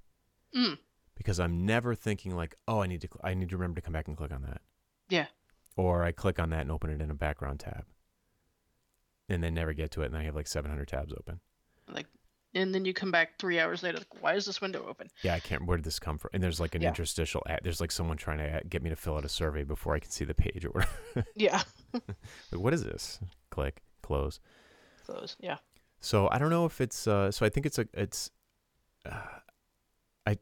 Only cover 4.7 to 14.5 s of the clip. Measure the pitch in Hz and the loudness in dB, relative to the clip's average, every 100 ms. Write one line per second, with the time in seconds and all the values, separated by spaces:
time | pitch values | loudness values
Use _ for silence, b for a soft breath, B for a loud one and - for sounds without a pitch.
4.7 | _ _ _ - 175 143 _ _ _ _ | _ _ _ 0 0 0 _ _ _ _
5.7 | - 90 87 85 - 98 87 82 80 71 | 0 4 4 2 2 0 2 0 0 0
6.7 | 80 78 76 76 73 78 73 69 67 - | -2 -2 -2 -4 -2 -2 -2 -4 -6 -8
7.7 | - - _ _ _ _ _ _ _ _ | -10 -14 _ _ _ _ _ _ _ _
8.7 | _ _ _ _ _ - 90 82 82 80 | _ _ _ _ _ -2 0 2 2 0
9.7 | 76 78 - 73 78 78 73 73 78 73 | 0 -2 -2 -2 -2 -2 -4 -2 -4 -2
10.7 | 73 71 69 71 - - 87 _ _ _ | -4 -4 -4 -4 -8 -8 -12 _ _ _
11.7 | _ - - - _ _ _ _ 180 190 | _ -10 -10 -10 _ _ _ _ 0 2
12.7 | 190 185 185 190 175 165 - 190 170 165 | 2 0 0 2 4 4 0 0 4 4
13.7 | 175 175 165 - 180 160 190 202 | 2 -2 -4 -8 -2 2 2 0